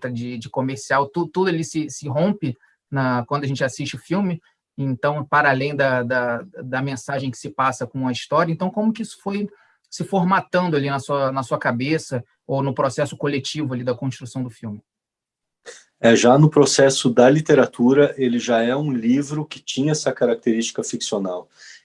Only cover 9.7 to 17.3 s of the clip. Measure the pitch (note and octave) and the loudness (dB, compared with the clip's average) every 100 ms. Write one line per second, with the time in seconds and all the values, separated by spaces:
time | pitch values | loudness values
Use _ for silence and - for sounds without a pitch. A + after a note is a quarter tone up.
9.7 | _ _ - - G3 F3+ F#3+ - F3+ F3+ | _ _ -10 -4 0 2 0 0 0 2
10.7 | D#3 C#3 C#3 B2 C#3+ C3+ C3+ B2 C#3+ C#3 | 0 0 -2 -2 -2 -2 -2 -4 -4 -2
11.7 | A#2+ C3+ D#3+ - B2+ - _ - C#3 C3+ | -2 0 -2 -2 -8 -8 _ -4 -2 0
12.7 | B2+ C#3 C#3 C#3+ - C#3+ C#3+ - D3+ D3 | 0 -2 0 -4 -2 -2 -2 -4 -6 -4
13.7 | B2 B2+ A#2+ C3+ - B2 C3 B2 - A2+ | -4 -4 -2 -4 -6 -8 -8 -8 -10 -12
14.7 | G#2 - _ _ _ _ _ _ _ - | -12 -16 _ _ _ _ _ _ _ -20
15.7 | - _ _ A#2 A2+ A#2 C#3 D3+ D3+ C3+ | -20 _ _ 4 6 8 8 8 6 4
16.7 | - C3+ C3+ B2+ A#2 B2 | 6 4 4 2 6 6